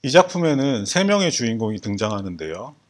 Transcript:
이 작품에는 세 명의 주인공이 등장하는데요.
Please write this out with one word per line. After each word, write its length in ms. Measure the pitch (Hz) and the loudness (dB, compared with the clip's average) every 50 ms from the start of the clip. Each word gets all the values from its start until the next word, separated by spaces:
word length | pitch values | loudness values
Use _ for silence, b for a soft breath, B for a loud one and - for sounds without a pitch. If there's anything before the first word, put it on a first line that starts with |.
이 80 | - 131 | -4 6
작품에는 760 | 135 180 175 - - 180 170 160 147 135 135 139 131 110 101 | 6 6 6 6 0 0 0 2 2 2 0 0 0 -2 -4
세 160 | - - 180 190 | -2 0 0 2
명의 280 | 196 208 202 190 170 | 2 2 2 2 0
주인공이 480 | - - 123 113 113 113 113 107 107 101 | 0 0 -2 -2 -2 -2 -2 -4 -4 -4
등장하는데요. 960 | - 107 101 98 107 107 107 101 98 95 87 82 80 78 80 92 113 143 147 147 _ | -4 -6 -2 -2 0 -2 -2 -4 -6 -8 -8 -8 -8 -8 -8 -10 -12 -14 -16 _ _